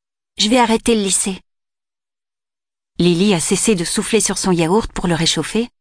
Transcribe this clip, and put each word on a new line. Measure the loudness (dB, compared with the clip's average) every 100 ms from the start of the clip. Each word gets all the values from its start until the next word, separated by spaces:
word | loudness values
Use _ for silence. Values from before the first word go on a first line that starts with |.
| _ _ _ -4
Je | 0
vais | 2
arrêter | 2 2 2 0
le |
lycée. » | 0 -2 -4 -8 _ _ _ _ _ _ _ _ _ _ _ _ _ _ _ 0
Lily | 2 2 2
a | 2
cessé | 0 -2 0 0
de |
souffler | -2 -4 -2 0
sur | 0 -2
son | 0
yaourt | 0 2 0 -2
pour | -4 -2
le |
réchauffer. | 0 0 -2 -4 -4 -4 _